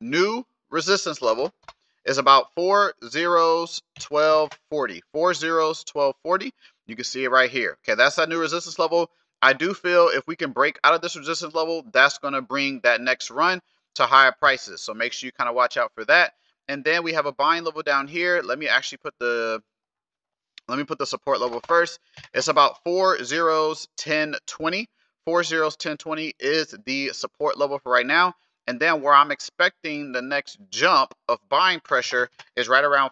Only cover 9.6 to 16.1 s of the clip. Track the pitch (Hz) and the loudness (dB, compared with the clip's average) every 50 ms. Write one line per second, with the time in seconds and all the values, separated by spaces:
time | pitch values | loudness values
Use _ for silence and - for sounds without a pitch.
9.6 | 160 185 202 - - 175 175 175 170 165 - - - - 170 - 170 143 113 123 | 0 -4 -4 -4 -2 2 4 6 6 6 4 0 -4 -6 -8 -6 -6 -4 0 0
10.6 | 139 151 - - - 143 165 165 170 175 - 156 139 151 165 160 170 151 156 165 | 0 0 0 2 2 4 4 2 0 -6 -10 -8 -6 -6 -6 -6 -6 -6 -4 -4
11.6 | 160 165 165 165 135 113 - 127 135 143 - - - 143 139 135 127 - 131 139 | -2 -2 -4 -6 -6 0 4 4 4 4 4 0 -6 -4 -4 -4 -4 -4 -4 -2
12.6 | 139 139 135 123 104 120 117 113 123 127 127 - - - 117 139 160 175 185 180 | -2 -2 -2 0 2 2 2 2 0 -2 -2 -2 -4 -8 -2 0 2 2 0 -2
13.6 | _ _ _ _ _ _ - - 135 120 131 135 135 131 - - - 139 135 123 | _ _ _ _ _ _ -4 -2 2 4 6 6 6 6 4 2 2 2 2 0
14.6 | - 104 90 - - - 107 110 117 123 - - 131 127 - - 127 120 120 123 | -4 -14 -16 -14 -12 -10 -6 -6 -6 -6 -6 -8 -12 -12 -6 -6 -4 -2 0 0
15.6 | 123 120 - 131 120 110 - - 110 107 | 0 0 0 -2 -4 -4 -4 -8 0 2